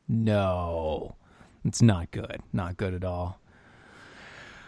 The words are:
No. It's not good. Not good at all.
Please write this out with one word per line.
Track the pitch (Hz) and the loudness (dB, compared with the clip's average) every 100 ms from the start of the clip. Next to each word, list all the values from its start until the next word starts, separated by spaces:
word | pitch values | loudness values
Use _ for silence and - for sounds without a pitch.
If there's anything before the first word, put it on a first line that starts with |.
| - | -2
No. | 113 110 104 98 90 87 82 80 - - - - - - - - | 2 4 4 4 0 -2 -2 -2 -2 -4 -12 -20 -20 -20 -6 -4
It's | - | 6
not | 120 92 82 | 6 6 0
good. | - 95 - - | -6 -8 -10 -6
Not | - 87 92 | -4 -4 -4
good | 98 | -4
at | 92 | -2
all. | 92 90 90 95 - - - - - - - - - - - - | -4 -4 -4 -8 -16 -20 -20 -20 -20 -20 -20 -20 -20 -18 -18 -20